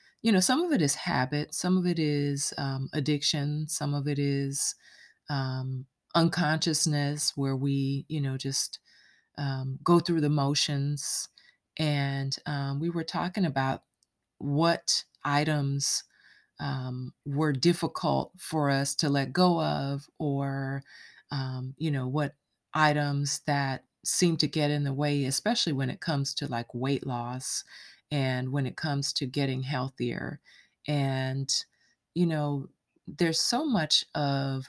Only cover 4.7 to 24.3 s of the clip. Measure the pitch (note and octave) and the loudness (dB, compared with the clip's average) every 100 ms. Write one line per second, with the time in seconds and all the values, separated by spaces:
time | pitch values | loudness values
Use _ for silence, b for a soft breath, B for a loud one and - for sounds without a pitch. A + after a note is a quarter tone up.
4.7 | B B B B B - C#3+ C3 C3 C3 | B B B B B -6 -4 -4 -4 -6
5.7 | C3 - _ _ E3+ E3 F3 D3+ D#3+ E3+ | -6 -10 _ _ 4 4 4 2 2 0
6.7 | D3+ D#3 D3 C#3+ D3 - - C3+ C3+ C#3 | 0 2 2 0 -2 -2 -2 0 0 0
7.7 | C#3 C3+ C#3 - D#3 C3+ C3 C3+ C3+ - | 0 0 -2 -4 -4 -2 -4 -4 -4 -4
8.7 | - b b b b b - C#3+ C3+ C3 | -10 b b b b b -8 -6 -4 -6
9.7 | C3 - F3 F3 E3 D3 D3+ C#3 D3 - | -2 4 6 6 2 2 2 2 2 0
10.7 | C#3+ C#3+ D3 - - - b b b _ | 0 -2 -2 -4 -6 -6 b b b _
11.7 | - D#3 C#3+ C#3 C#3 C3+ - - C#3+ C#3 | -2 0 2 0 -2 -4 -6 -6 -4 -4
12.7 | C#3 E3+ E3+ D#3+ E3+ F3 G3+ E3 C3+ C3+ | -2 -2 -2 -4 -4 -2 0 0 2 -2
13.7 | - _ _ _ _ _ - C#3+ C#3+ E3+ | -2 _ _ _ _ _ -8 0 4 4
14.7 | - - - - _ D3 C#3+ D3+ D3 C#3 | 4 0 -2 -4 _ 0 2 2 2 0
15.7 | C#3 - - b b b b b - D3 | 0 0 -2 b b b b b -8 -6
16.7 | C3+ B2+ B2+ B2+ - C#3+ C#3+ D#3 C3 E3+ | -4 -6 -8 -10 -10 -4 0 0 4 4
17.7 | F3 D3+ - C#3+ C3 - - - D#3+ C#3+ | 4 0 -2 0 0 -2 -8 -2 2 2
18.7 | C#3 C#3 - D3+ C#3+ C3 F3 F3+ E3+ D3+ | 2 0 0 2 2 2 4 4 4 2
19.7 | D3 C#3 C#3 - - D3+ C#3 C#3 C3+ C3+ | 0 -2 -4 -8 -4 -2 0 -2 -4 -4
20.7 | C#3 B B B B - C#3 C3 B2+ C3 | -6 B B B B -8 -6 -4 -6 -8
21.7 | - D#3+ C#3 B2+ D3 C#3+ - _ _ _ | -4 -2 0 0 0 -2 -4 _ _ _
22.7 | D#3 D3+ D3 C#3+ C#3+ C#3+ - - C#3+ C3+ | 4 4 4 2 0 -2 -2 0 0 0
23.7 | C3 - _ - - F3 | -4 -8 _ -4 2 4